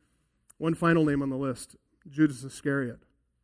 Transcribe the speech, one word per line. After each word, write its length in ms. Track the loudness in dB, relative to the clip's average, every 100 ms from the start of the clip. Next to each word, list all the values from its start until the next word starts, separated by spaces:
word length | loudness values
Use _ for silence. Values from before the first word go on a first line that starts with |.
| _ _ _ _ _ -6
One 160 | -2
final 300 | 2 4 4
name 180 | 4 2
on 80 | -2
the 60 | -2
list, 400 | -4 -6 -10 -16 _ _ -10
Judas 340 | 2 2 2
Iscariot. 580 | -12 -8 -4 -2 -4 -8 _ _ _ _